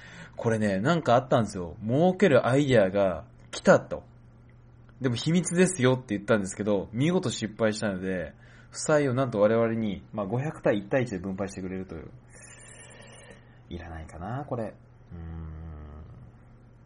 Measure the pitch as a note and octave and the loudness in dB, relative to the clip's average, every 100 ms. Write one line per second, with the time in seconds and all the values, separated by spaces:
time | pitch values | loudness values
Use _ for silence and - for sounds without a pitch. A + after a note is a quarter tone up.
0 | - - - - A#2 A2 G#2+ F#2+ B2+ E3+ | -20 -18 -16 -6 -2 0 0 0 0 0
1 | B2+ A#2+ C3 C#3 G#2 F#2+ E2+ - G#2+ C3 | 4 2 4 0 0 -4 -10 -8 -2 2
2 | F3+ F3+ G3 B2+ A#2 C3+ C#3+ A#2 F#2+ G2+ | 2 4 6 6 6 2 4 6 6 4
3 | G2 D#2 - - - - - D3+ - D2 | 2 0 -8 -20 -14 0 6 6 4 -10
4 | - - - - - - - - - - | -12 -20 -20 -20 -20 -20 -20 -20 -20 -4
5 | B2+ A#2 D#3 F3 E3 F3 F#3 D3+ B2 B2+ | -2 0 0 0 2 4 2 4 2 2
6 | - G2+ G2+ A2 F#2+ - G#2 G2+ E2 G#2+ | 0 -2 2 2 0 -4 0 0 0 0
7 | D#3 F3+ B2+ - G#2+ - A2 G#2 G#2+ F#2 | 2 2 0 -4 -6 0 0 0 -2 -4
8 | F#2+ F#2 D#2 - - - - - - D3+ | -4 -4 -6 -12 -20 -20 -18 -8 0 2
9 | C#3 B2 C3 A2 G#2 A2+ A2+ A2+ G#2+ F#2 | 2 0 0 4 4 4 2 0 -2 -6
10 | - G#2+ F#2+ A#2+ D3+ - D#3+ G#2+ F#2+ C3+ | -8 -6 -4 -2 -4 -2 0 0 0 -2
11 | B2 F#2 F#2+ F#2+ G2 - F#2 F#2+ F#2 E2 | -2 -4 -6 -6 -6 -6 -8 -8 -8 -12
12 | - - - - - - - - - - | -14 -18 -20 -20 -20 -20 -20 -20 -20 -20
13 | - - - - - - - E2+ E2+ D#2+ | -20 -20 -20 -20 -20 -20 -14 -14 -12 -14
14 | D#2+ D#2+ F2+ B2+ C#3+ A#2+ G#2 - - - | -14 -12 -8 -8 -6 -6 -6 -10 -20 -20
15 | - E2+ E2 E2 D#2+ D#2+ D#2+ D#2 D2+ D2+ | -18 -14 -12 -10 -12 -12 -14 -14 -16 -16
16 | D2+ D#2+ - - - - - - | -18 -18 -20 -20 -20 -20 -20 -20